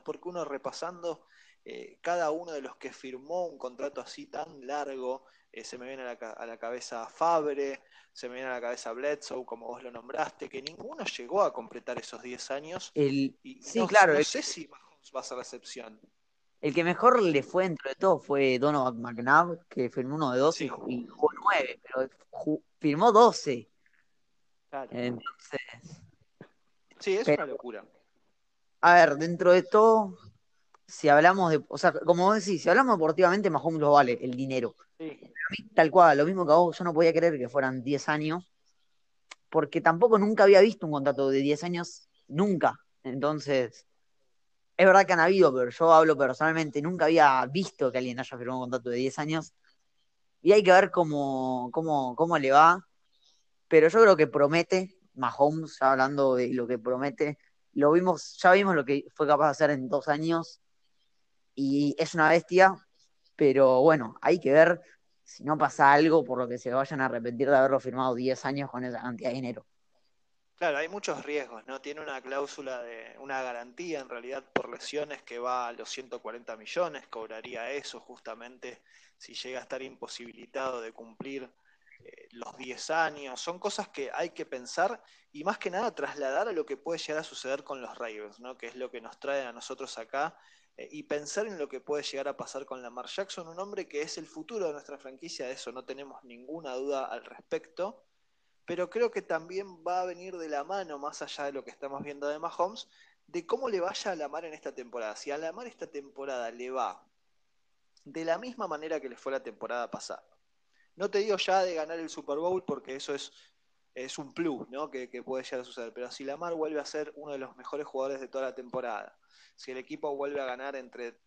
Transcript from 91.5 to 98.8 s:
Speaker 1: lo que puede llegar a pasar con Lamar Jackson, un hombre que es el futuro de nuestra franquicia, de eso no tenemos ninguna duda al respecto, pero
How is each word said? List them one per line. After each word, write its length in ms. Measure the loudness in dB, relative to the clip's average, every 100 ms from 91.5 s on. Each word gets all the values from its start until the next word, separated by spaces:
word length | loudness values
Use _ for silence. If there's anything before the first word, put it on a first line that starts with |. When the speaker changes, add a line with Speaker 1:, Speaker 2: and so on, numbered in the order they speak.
| -8
Speaker 1:
lo 120 | -10
que 100 | -10
puede 240 | -8 -8
llegar 240 | -6 -8 -8
a 80 | -10
pasar 300 | -12 -12 -12
con 160 | -14
Lamar 260 | -14 -16 -12
Jackson, 400 | -10 -10 -12 -14
un 120 | -12
hombre 280 | -10 -10 -10
que 140 | -8
es 160 | -8 -10
el 100 | -14
futuro 400 | -16 -12 -6 -6
de 60 |
nuestra 240 | -8 -14 -18
franquicia, 500 | -18 -18 -16 -12 -10
de 60 |
eso 180 | -10 -12
no 140 | -14 -14
tenemos 360 | -14 -16 -20 -20
ninguna 480 | -20 -16 -14 -10
duda 320 | -8 -6 -6 -6
al 180 | -10
respecto, 800 | -14 -20 _ -10 -10 -10 -10 -10 _ _ _ _ _ _ -10
pero 220 | -8